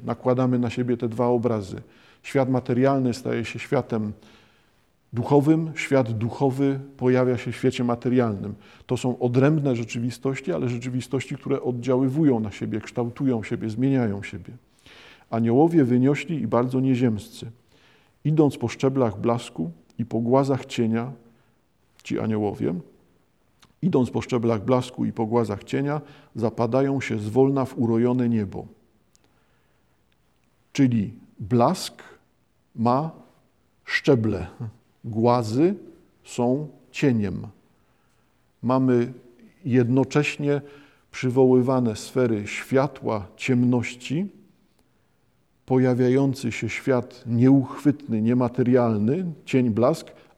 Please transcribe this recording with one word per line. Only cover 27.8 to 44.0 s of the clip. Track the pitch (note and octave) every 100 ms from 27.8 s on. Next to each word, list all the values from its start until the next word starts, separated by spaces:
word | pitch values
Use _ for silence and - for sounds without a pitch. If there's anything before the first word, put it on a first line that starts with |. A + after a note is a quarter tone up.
| A#2 A2+ A#2+ B2+ A#2+
niebo. | A#2 G2 - - - _ _ _ _ _ _ _ _ _ _ _ _ _ _ _ _ _ _ _
Czyli | - C3+ A#2 F#2+ - - -
blask | G2 A#2+ B2 F#3+ - - - - _ _ _ _ _ -
ma | A#2 B2+ D#3+ - - _ _ _ _ _ -
szczeble, | - - C3 A2 F#2+ E2+ - A2+ - _ _
głazy | B2 A2 A#2 A#2+ G#2+ A#2 E3+ G3+ - - _ _
są | - - A#2+ C3+ D3+ - _
cieniem. | - C#3+ A#2 G2+ G#2 G#2+ - _ _ _ _ _ _ _ _ _ _
Mamy | A#2 C3 C3 B2 A#2+ C3 - _ - _ D3
jednocześnie | B2 A#2 C3 C3 D3 D3 - C#3+ C#3+ C#3+ - - _ _
przywoływane | - B2+ B2 C3 B2+ B2 C3 A#2+ G#2+
sfery | - C3+ B2 G#2+ G#2
światła, | - - C3 C#3 - A2+ A2 F#2 -
ciemności, | - B2 B2 B2 A2+ -